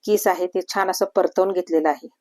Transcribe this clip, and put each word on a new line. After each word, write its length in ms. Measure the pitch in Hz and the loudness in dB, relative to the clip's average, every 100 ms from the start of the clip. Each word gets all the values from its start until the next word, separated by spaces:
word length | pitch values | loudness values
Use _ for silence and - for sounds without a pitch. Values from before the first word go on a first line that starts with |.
किस 220 | - 208 208 | 0 0 2
आहे 200 | 175 180 | 0 -2
ते 140 | 185 180 | -4 -4
छान 220 | 202 190 | -4 -2
असं 160 | 175 196 - | -2 0 0
परतवून 360 | 180 - 185 | 0 0 0
घेतलेलं 360 | 180 175 160 156 | -2 0 0 0
आहे. 200 | 143 - _ | -2 -8 _